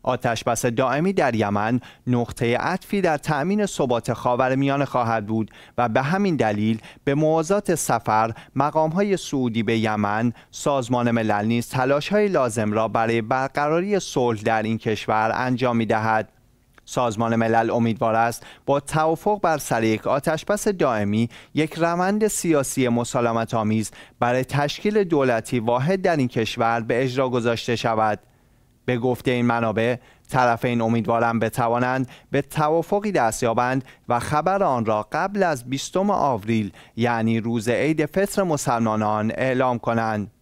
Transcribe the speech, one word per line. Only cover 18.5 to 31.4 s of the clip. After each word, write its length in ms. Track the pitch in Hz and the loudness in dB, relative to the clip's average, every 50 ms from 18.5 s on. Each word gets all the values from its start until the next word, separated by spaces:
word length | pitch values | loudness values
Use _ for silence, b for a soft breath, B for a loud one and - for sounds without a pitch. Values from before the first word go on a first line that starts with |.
| B B B | B B B
با 140 | - 139 143 | -2 -2 -2
توافق 600 | 143 - - 160 156 160 165 160 - 208 208 202 | -2 -2 -2 0 2 0 0 0 0 -2 -2 2
بر 160 | - 170 160 | 2 0 0
سر 260 | 143 - - 127 117 113 | 0 -2 -2 -2 0 2
یک 240 | 110 110 107 - | 2 0 0 0
آتشبس 600 | 95 123 139 - 170 160 156 - - 202 208 - | -2 -2 0 0 -2 -4 -4 -2 -4 -4 -2 -2
دائمی، 640 | 220 202 180 170 135 117 107 104 101 104 110 117 117 B B B B B | -4 0 0 0 0 0 0 -2 0 0 0 -2 -2 B B B B B
یک 200 | 143 151 151 - | -2 -2 -2 -2
روند 540 | 160 170 170 170 175 180 190 208 214 220 | -2 0 0 0 0 0 0 0 0 0
سیاسی 600 | 208 - - - 170 156 143 131 - - 135 127 | 0 -2 -2 0 2 2 2 0 0 -2 0 0
مسالمت‌آمیز 1040 | 120 117 120 120 - - 131 120 117 113 113 117 - - 113 107 107 110 110 107 - B B B B B _ | 2 2 0 -2 0 0 0 0 2 0 0 -2 -2 -2 -2 0 0 0 -2 -2 -4 B B B B B _
برای 240 | 120 120 123 127 131 | 0 2 2 0 0
تشکیل 600 | - - 139 143 147 - - - 208 214 214 202 | 0 0 0 0 0 -4 -2 -2 0 2 2 2
دولتی 560 | 170 165 143 135 127 120 113 113 - - 123 | 2 2 2 4 4 2 0 0 -2 -2 0
واحد 420 | 110 117 120 123 131 160 196 190 | 2 2 0 2 2 0 0 0
در 140 | 185 185 170 | 0 0 2
این 120 | 151 131 | 2 0
کشور 520 | 120 - 127 113 - - 123 117 113 117 117 | 0 0 -2 -2 -2 -2 0 0 0 0 0
به 240 | 113 117 127 117 135 | -2 0 0 0 0
اجرا 260 | 131 123 135 135 127 | 0 0 -2 -2 0
گذاشته 460 | 120 123 113 120 117 110 - - 120 | 0 0 0 0 -2 -2 -2 -4 -4
شود. 440 | 110 - 120 113 110 110 107 107 - _ b b b b b b b b b b _ _ | 0 0 0 2 2 2 2 0 -2 _ b b b b b b b b b b _ _
به 120 | - 123 | -4 -2
گفته 340 | 123 113 127 123 - - 135 | 0 0 -2 -2 0 0 -2
این 140 | 123 120 120 | 0 2 2
منابع، 500 | 120 120 117 117 113 104 110 113 120 123 b b b b b b - | 0 0 0 0 0 0 0 0 0 -2 b b b b b b -2
طرفین 520 | - 135 127 120 117 117 - 127 120 117 | 0 2 4 4 2 2 0 -2 0 0
امیدوارند 600 | 113 113 117 117 107 107 117 113 117 117 117 113 | 0 0 0 0 0 0 0 2 2 2 0 0